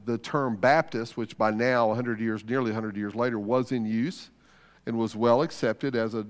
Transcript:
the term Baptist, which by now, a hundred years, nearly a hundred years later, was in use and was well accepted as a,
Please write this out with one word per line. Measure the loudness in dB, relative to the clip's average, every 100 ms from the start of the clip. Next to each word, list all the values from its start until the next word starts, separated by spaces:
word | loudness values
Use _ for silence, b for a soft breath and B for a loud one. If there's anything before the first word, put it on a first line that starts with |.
| -4
the | -4
term | -2 -2 -2 2
Baptist, | 4 4 2 -6 -6 -8
which | -8 0
by | 2
now, | 4 2 4 2
a |
hundred | 0 -2 -2
years, | -2 -4
nearly | -2 -2 0
a |
hundred | -2 -4 -4
years | -6
later, | -2 -2 -2
was | 0 0 0
in | -2
use | 0 0 -2 -4 -18 _ b b b b -6
and | -2
was | -2
well | 2 4 4
accepted | 4 0 -2 0 -2
as | -2 -2
a, | -4